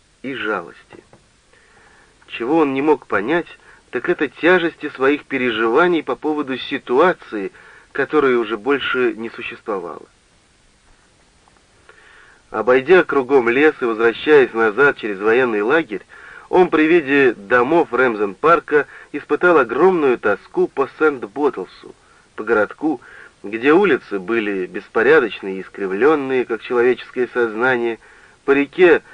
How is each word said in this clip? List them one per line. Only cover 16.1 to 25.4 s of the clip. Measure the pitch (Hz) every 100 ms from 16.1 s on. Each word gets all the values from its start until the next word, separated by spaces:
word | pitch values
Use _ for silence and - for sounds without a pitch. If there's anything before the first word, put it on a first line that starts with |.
| - - - -
он | 180 180
при | 156
виде | 156 175 135 143 131
домов | 107 101 123 123 165 147
Рэмзен-парка | 120 127 107 104 92 151 165 - 147 135 - -
испытал | 147 - 147 180 160
огромную | 120 120 180 185 143 117
тоску | 107 98 - - 180
по | - 135 -
Сент-Боттлсу, | 156 135 110 104 147 - 90 - - - _ _ _
по | -
городку, | 107 110 101 - 151 131 - - - _
где | 101 113 131
улицы | 160 202 135 - 101
были | 92 117 104 98 90
беспорядочные | 92 - 117 113 156 113 -